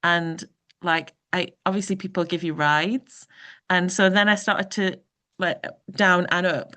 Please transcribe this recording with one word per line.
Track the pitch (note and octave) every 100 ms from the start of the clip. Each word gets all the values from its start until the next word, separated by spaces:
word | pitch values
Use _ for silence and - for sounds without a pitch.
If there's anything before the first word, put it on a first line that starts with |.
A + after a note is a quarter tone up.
and, | E3+ E3+ E3 E3 - _ _ _
like, | F3 D#3+ D#3 _ _
I, | - - _
obviously | - G3 F#3+
people | F#3+ F#3 F#3
give | E3 F3
you | E3+
rides, | D3+ D3 D3+ F3 B3+ _ - - - - - _
and | F3+ F3+
so | F#3 F#3+
then | F#3+ G#3
I |
started | G#3 G#3+ G3+ F#3+
to, | - F#3+ - _ _ _ _
like, | F3+ - - - -
down | - G3 F3+ F3+
and | F3 F3+
up | D3 -